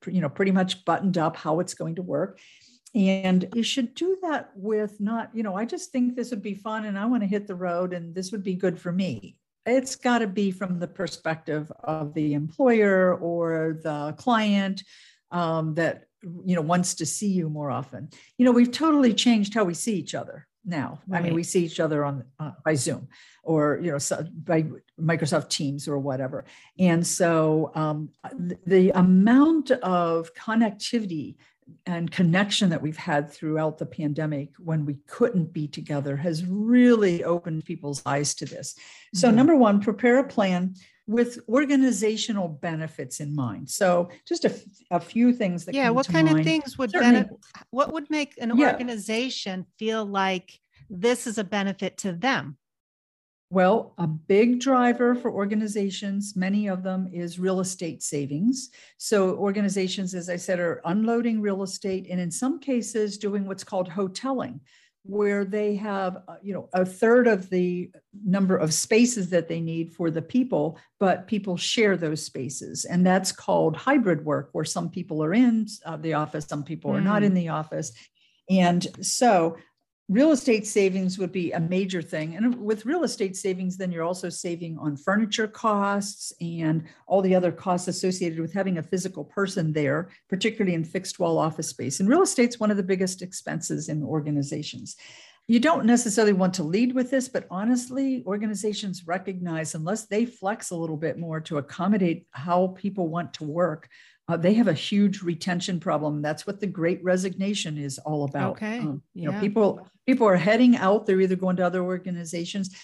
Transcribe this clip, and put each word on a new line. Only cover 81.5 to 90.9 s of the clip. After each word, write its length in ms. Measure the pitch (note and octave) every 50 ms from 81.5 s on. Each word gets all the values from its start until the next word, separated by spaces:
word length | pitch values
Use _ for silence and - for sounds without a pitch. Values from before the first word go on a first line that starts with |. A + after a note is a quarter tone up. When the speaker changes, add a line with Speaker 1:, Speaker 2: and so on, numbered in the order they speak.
Speaker 1:
a 80 | - F3
major 420 | E3 E3 F#3 F#3+ G3+ F#3 F#3 F3
thing. 340 | D#3+ - - D#3 D#3 D#3+ E3
And 200 | E3+ A3+ B3 A#3+ -
with 240 | G#3 G#3 A3 G#3+ -
real 180 | A3+ D#4 F4+
estate 320 | D#4+ A#3 - - G#3+ F#3+ F#3
savings, 440 | - - G3 F#3 F3+ F#3 F#3 F3+ -
then 120 | F#3+ F3+
you're 120 | F3 E3
also 260 | E3 E3+ F3+ F3+ F3+ F3
saving 480 | E3 - - F3 E3+ E3+ F3 E3 D#3+
on 180 | D3+ - D3+ D3
furniture 520 | C#3 - - F#3+ G#3+ A3+ G#3 G#3+ - A3
costs 880 | G#3 G#3+ - - A3 G#3 G3+ G3+ G3+ G3+ G3+ G3 G3+ - - - - - -
and 440 | E3+ E3+ E3+ E3 D#3+ D#3 D#3 D#3+ D#3+ - - _ _
all 160 | - F3+ G3
the 120 | F#3+ F#3 F#3
other 160 | F#3 F3+ F3
costs 380 | E3 - - G3 F3+ F3+ - -
associated 500 | F3+ - - F#3 F#3 F#3 F3+ E3+ D#3+ D#3+
with 140 | E3 D#3+
having 240 | - G3+ F#3+ F#3+ F#3
a 60 | D#3+
physical 420 | D#3 - - F#3 F3 F#3+ F#3 - D3
person 480 | - - - G3 F#3 F#3+ G3+ D#3+ D#3
there, 380 | D3+ D#3 D3 C3 C#3 D#3 F#3 F#3 - _ _ -
particularly 460 | G3 F#3+ G3 A3+ G#3+ - G#3 F#3 E3+
in 100 | E3 D#3+
fixed 340 | D#3+